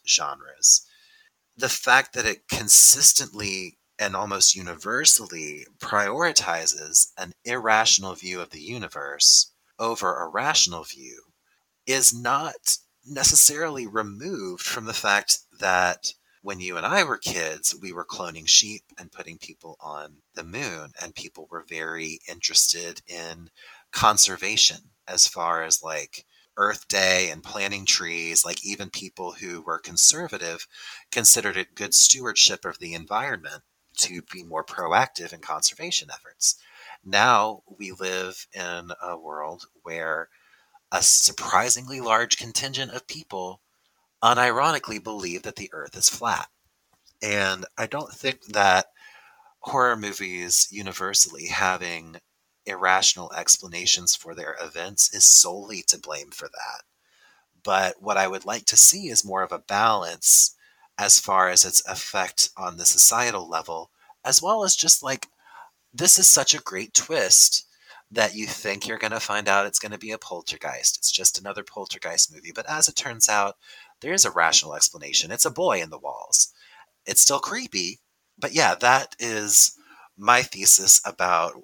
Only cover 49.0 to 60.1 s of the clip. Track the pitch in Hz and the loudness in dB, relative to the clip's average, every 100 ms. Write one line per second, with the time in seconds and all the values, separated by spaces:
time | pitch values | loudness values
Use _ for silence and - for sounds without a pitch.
49 | - - _ _ _ _ - 135 123 113 | -20 -20 _ _ _ _ -6 0 0 0
50 | 104 101 95 90 90 - - 98 98 90 | -6 -8 -10 -10 -2 0 0 -4 -12 -8
51 | 95 98 - 71 85 - 95 92 87 85 | -2 0 0 -2 -6 -2 0 -2 -6 -10
52 | 82 85 _ _ _ _ - 95 92 95 | -12 -20 _ _ _ _ -12 -2 2 2
53 | 92 92 85 - 87 - 92 85 90 - | 2 0 -6 -4 2 2 0 -4 0 0
54 | 87 - 82 82 76 - 80 82 92 - | 0 -2 -6 -12 -10 -10 -10 -10 -4 0
55 | - 101 - - 92 95 101 98 - 82 | 0 6 8 8 6 0 -10 -4 -2 -4
56 | 78 76 71 - 76 - - - - _ | -6 -12 -12 -14 -14 -12 -12 -14 -18 _
57 | _ _ _ _ _ _ - 95 95 - | _ _ _ _ _ _ -2 0 0 -4
58 | 98 98 95 95 95 113 - - - 190 | -2 0 0 -2 -8 -4 4 8 8 6
59 | 180 110 101 95 90 85 - 101 113 104 | 0 -2 -2 -2 -4 -6 -2 2 2 2
60 | 85 | -2